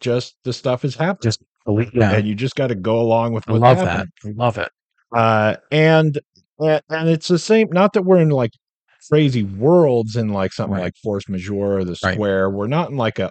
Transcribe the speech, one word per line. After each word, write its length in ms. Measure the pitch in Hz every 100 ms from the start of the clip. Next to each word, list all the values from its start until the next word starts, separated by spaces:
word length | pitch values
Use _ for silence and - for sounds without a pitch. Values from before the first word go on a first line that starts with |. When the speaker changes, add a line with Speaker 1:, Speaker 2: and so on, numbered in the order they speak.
Speaker 1:
just 340 | 123 120 - _ 127
the 80 |
stuff 300 | - 131 123
is 120 | 143 -
happening. 280 | 170 190
Speaker 2:
Just 200 | 113 - _ _ -
believe, 260 | 104 117
yeah. 180 | 123 104
Speaker 1:
And 160 | 107 104
you 60 |
just 220 | 104 131 -
gotta 200 | 127 101
go 240 | 107 113
along 340 | 117 113 117
with 140 | 110 -
Speaker 2:
I 40 |
Speaker 1:
what's 100 | 110
Speaker 2:
love 160 | 123 175
Speaker 1:
happening. 340 | 185 90 90 _
Speaker 2:
that. 60 | 107
I 40 | 107
love 220 | 123 101
it. 120 | - _ _ _ _ 117
Speaker 1:
Uh, 400 | 113 110 107 - -
and, 480 | 151 160 160 156 143 - _ _ -
and, 220 | 156 151 -
and 200 | 160 165
it's 180 | 160 -
the 120 | 175
same, 280 | - 220 208
not 220 | 175 202
that 80 | 196
we're 140 | 185 185
in, 100 | 156
like, 220 | 135 117 - _ _ _ _ -
crazy 340 | 151 147 123
worlds 720 | 98 95 135 180 151 120 110 117
in, 140 | 107
like, 220 | 101 95
something 220 | - -
Speaker 2:
Right. 100 | 98 90
Speaker 1:
like 80 | -
Force 260 | 110 98 98
Majeure 480 | 95 90 101 101 98
or 80 | 90
The 100 | 85
Speaker 2:
Right. 120 | 95 101
Speaker 1:
Square. 340 | 104 95 95
We're 160 | 98 107
not 220 | 156 147
in, 80 | 139
like, 220 | 110 -
a 100 | 92